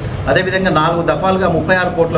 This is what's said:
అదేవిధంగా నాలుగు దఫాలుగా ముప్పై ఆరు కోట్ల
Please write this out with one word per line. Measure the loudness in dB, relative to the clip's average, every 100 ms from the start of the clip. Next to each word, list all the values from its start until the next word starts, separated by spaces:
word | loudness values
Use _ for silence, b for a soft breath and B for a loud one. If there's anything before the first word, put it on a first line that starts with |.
| B B -2
అదేవిధంగా | 0 0 0 0 2
నాలుగు | 2 0 0
దఫాలుగా | 0 0 0 0 0
ముప్పై | 0 0
ఆరు | 0 0
కోట్ల | 0